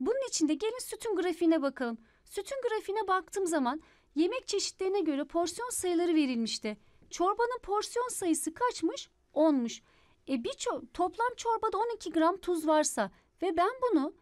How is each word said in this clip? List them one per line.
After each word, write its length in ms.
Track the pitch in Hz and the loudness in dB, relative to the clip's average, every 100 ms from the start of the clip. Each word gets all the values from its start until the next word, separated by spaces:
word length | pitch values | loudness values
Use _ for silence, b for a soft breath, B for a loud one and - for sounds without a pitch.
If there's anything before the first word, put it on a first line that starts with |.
Bunun 280 | 269 523 494 | -2 0 -2
için 200 | - 302 | 0 2
de 60 | |
gelin 240 | 311 440 494 | 2 -2 -4
sütün 380 | - 415 466 370 | -10 -8 -4 0
grafiğine 460 | 359 330 339 320 | 0 2 4 4
bakalım. 360 | 277 - 240 233 b b | 2 -2 -6 -6 b b
Sütün 320 | - - 392 539 480 | -12 -10 -6 -4 -2
grafiğine 400 | 440 - 415 381 | -2 -2 -2 2
baktığım 380 | 370 359 403 359 | 0 0 -4 0
zaman 360 | 320 247 302 b b b | 2 0 -2 b b b
yemek 340 | 285 349 508 - | 0 2 0 -2
çeşitlerine 520 | 403 - - 381 403 | -2 -2 -2 0 0
göre 240 | 320 277 | 0 -2
porsiyon 460 | 302 330 349 349 480 | -2 -2 -2 -4 -6
sayıları 440 | - 359 339 349 | -4 0 2 4
verilmişti. 640 | 311 277 240 226 - 220 214 b b b | 4 2 0 -2 -4 -6 -8 b b b
Çorbanın 480 | - 359 415 480 494 | -2 0 2 0 -2
porsiyon 460 | - 403 415 466 494 | -2 -2 -2 -2 -4
sayısı 460 | - 349 311 - | -2 0 0 -2
kaçmış? 560 | - 494 - 330 539 - _ _ | -2 -2 0 -2 -4 -12 _ _
Onmuş. 500 | - 320 277 233 - b b b b - | 4 4 4 0 -6 b b b b -4
E, 160 | 269 | -4
bir 80 | 294 | -4
ço-, 340 | 554 494 453 - | -4 -4 -4 -6
toplam 400 | - 359 359 480 480 | -2 -2 0 -2 -2
çorbada 420 | 466 453 440 403 | -2 0 0 0
on 180 | 466 427 | -2 -2
iki 160 | 359 | -4
gram 240 | 320 320 381 | 2 2 2
tuz 300 | - 339 311 | -2 -2 4
varsa 440 | 311 302 - 196 b b - | 4 2 0 -4 b b -6
ve 140 | 359 330 | -2 2
ben 140 | 370 508 | 2 2
bunu 320 | 494 330 285 - | 2 2 0 -6